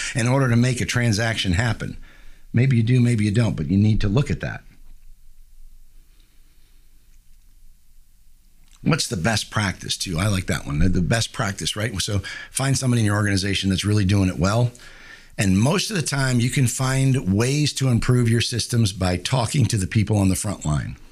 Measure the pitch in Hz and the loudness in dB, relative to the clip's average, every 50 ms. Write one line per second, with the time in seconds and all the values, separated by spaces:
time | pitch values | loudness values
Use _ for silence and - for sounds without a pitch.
0 | - - - - 113 123 131 139 135 123 117 117 120 127 123 - 202 - - 123 | -8 -6 -4 -2 0 2 2 2 2 2 4 4 2 2 0 -2 -4 -2 0 0
1 | 120 117 101 101 117 113 113 - - 98 87 113 123 117 107 - - - - - | 2 2 2 2 0 -2 -2 -2 0 0 0 2 2 0 -2 -2 -6 -10 -10 -12
2 | - - - - - - - - - - - 117 123 135 127 117 113 113 127 127 | -16 -18 -20 -20 -20 -20 -20 -20 -16 -2 0 2 2 4 4 2 4 4 4 4
3 | 120 120 120 104 104 107 98 117 117 101 - - 78 69 95 98 104 107 110 - | 4 4 2 2 0 2 2 2 2 0 0 -2 -2 2 2 4 4 4 4 2
4 | - 98 98 135 143 - 87 - - 62 53 - - - - - - - - - | 2 2 2 2 0 0 -2 -4 -4 -8 -8 -10 -14 -20 -20 -20 -20 -20 -20 -20
5 | - - - - - - - - - - - - - - - - - - - - | -18 -20 -20 -20 -20 -20 -20 -20 -20 -20 -20 -20 -20 -20 -20 -20 -20 -20 -20 -20
6 | - - - - - _ _ - - - - - - _ - - - - - - | -20 -20 -20 -20 -20 _ _ -20 -20 -20 -20 -20 -20 _ -20 -20 -20 -20 -20 -20
7 | - - - - _ - - - - - - - - - - - - - - - | -20 -20 -20 -20 _ -20 -20 -20 -20 -20 -20 -20 -20 -20 -20 -20 -20 -20 -20 -20
8 | - - - - - - - - _ - - - - - - - - 131 160 156 | -20 -20 -20 -20 -20 -20 -20 -20 _ -20 -20 -20 -20 -20 -20 -6 -2 -2 0 0
9 | - - 117 90 80 117 110 104 - - - 107 104 95 - - - - - - | -2 -4 -4 -2 -2 -2 -2 -2 -4 -4 -4 -2 -2 -2 -4 -6 -8 -8 -8 -6
10 | - 98 85 78 98 107 101 92 90 - 90 65 - - 71 73 87 95 92 98 | -6 -6 -4 -2 -2 0 0 -2 -2 -2 -4 -4 -4 -4 0 2 2 4 4 2
11 | 85 78 117 117 113 - - - 117 98 98 - 80 - - 104 104 117 101 98 | 2 2 0 -2 -2 -4 -4 -4 -4 -4 -4 -6 -6 -6 -4 -4 -6 -6 -4 -6
12 | - - 104 98 - - - - - - - - 131 139 131 - 131 127 120 120 | -6 -4 -4 -4 -4 -6 -12 -14 -16 -10 -6 -4 -2 0 0 0 0 0 2 2
13 | 110 101 101 104 104 104 98 95 95 101 95 - 95 98 95 82 - 101 104 107 | 2 2 2 2 0 0 0 0 -2 -2 -4 -2 0 0 0 0 2 2 2 2
14 | 98 92 104 101 95 92 85 64 80 98 104 117 123 120 - - - - - - | 2 2 2 2 2 0 0 0 0 0 2 2 0 -2 -4 -10 -20 -20 -20 -20
15 | - - - - - - - - 107 98 92 98 113 135 170 190 - - 226 175 | -20 -20 -20 -20 -20 -16 -6 -2 0 2 2 4 4 2 2 0 -2 -2 -4 -4
16 | 135 - 143 139 135 131 127 120 117 127 - 143 131 113 - - 131 127 131 135 | -4 -2 -2 -2 0 0 2 2 0 0 2 2 0 0 0 -2 -2 0 0 2
17 | 135 135 127 135 - 90 95 101 117 131 139 151 151 139 - - 135 131 117 110 | 2 2 2 2 0 0 2 2 2 2 2 0 0 0 -2 -2 0 2 2 2
18 | - - 127 123 120 113 113 117 107 - 120 110 - - 123 117 113 98 104 98 | 2 4 2 4 4 4 2 2 0 -2 -4 -6 -4 -2 0 2 2 0 0 0
19 | 95 90 90 90 - - 131 135 117 - - 151 117 98 - 101 92 - - 113 | 0 0 0 0 -2 -2 0 0 0 0 0 0 2 2 2 -2 -2 0 0 0
20 | 98 - 110 104 98 95 92 - - 104 85 - - 78 73 69 55 50 - - | 2 2 2 2 2 2 0 0 -2 -6 -8 -6 -4 -2 -2 -2 -2 -6 -10 -14
21 | - - | -16 -20